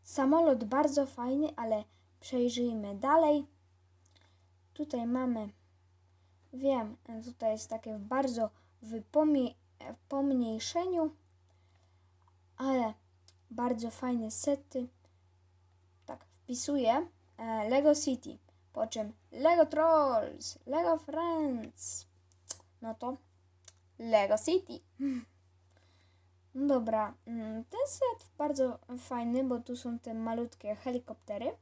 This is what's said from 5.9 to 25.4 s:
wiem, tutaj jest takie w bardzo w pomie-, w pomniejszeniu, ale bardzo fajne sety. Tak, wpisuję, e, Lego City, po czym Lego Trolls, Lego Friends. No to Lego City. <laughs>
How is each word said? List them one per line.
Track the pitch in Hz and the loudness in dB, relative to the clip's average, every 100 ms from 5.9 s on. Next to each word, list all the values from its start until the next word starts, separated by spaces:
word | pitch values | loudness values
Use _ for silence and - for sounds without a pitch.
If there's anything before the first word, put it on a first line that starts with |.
| _ _ _ _ _ _ | _ _ _ _ _ _
wiem, | 254 269 262 214 - - 226 | -2 2 2 -2 -10 -14 -12
tutaj | 240 240 226 | -12 -4 -2
jest | 220 - | -2 -6
takie | 220 226 214 | -8 -8 -10
w | |
bardzo | 202 262 269 233 214 _ _ _ | -2 0 0 0 -2 _ _ _
w | 220 226 - | -12 -12 0
pomie-, | 294 311 285 240 - _ _ - | 4 4 4 2 -4 _ _ -16
w | 233 _ | -16 _
pomniejszeniu, | 277 277 254 233 220 - 339 370 349 311 - _ _ _ _ _ _ _ _ _ _ _ _ _ _ | -2 0 2 0 -4 -4 -2 -2 0 -2 -4 _ _ _ _ _ _ _ _ _ _ _ _ _ _
ale | 262 262 226 - _ _ - _ _ | 0 0 0 -4 _ _ -20 _ _
bardzo | 226 247 226 233 | -4 -2 -2 -4
fajne | - 254 240 220 | -6 -4 -2 -2
sety. | - - 277 - 262 247 _ _ _ _ _ _ _ _ _ _ _ - | -2 0 -2 -4 -8 -8 _ _ _ _ _ _ _ _ _ _ _ -18
Tak, | 254 - | -18 -18
wpisuję, | _ - 247 - 285 226 254 339 _ _ - | _ -8 -4 0 2 4 2 0 _ _ -12
e, | 226 220 214 | -6 -2 2
Lego | 262 294 294 | 4 6 4
City, | - 247 - - _ _ _ | 2 -4 -8 -16 _ _ _
po | - 220 | -6 -4
czym | 226 208 - _ | -4 -8 -10 _
Lego | - 302 339 311 | 2 4 6 6
Trolls, | 311 320 320 285 226 - - - - - | 6 6 6 6 2 -2 -8 -12 -12 -4
Lego | 294 349 320 | 0 2 0
Friends. | - 311 339 320 302 240 220 - - - - _ _ _ - - _ _ | 0 -2 0 0 -2 -2 -8 -8 -6 -6 -10 _ _ _ -10 -10 _ _
No | 226 220 | -12 -8
to | 247 277 _ _ _ _ - _ _ - | -8 -10 _ _ _ _ -20 _ _ -12
Lego | 233 214 196 214 | 2 4 4 2
City. | - 370 - - _ _ | 2 0 -2 -16 _ _
<laughs> | 277 254 233 _ | -4 -4 -10 _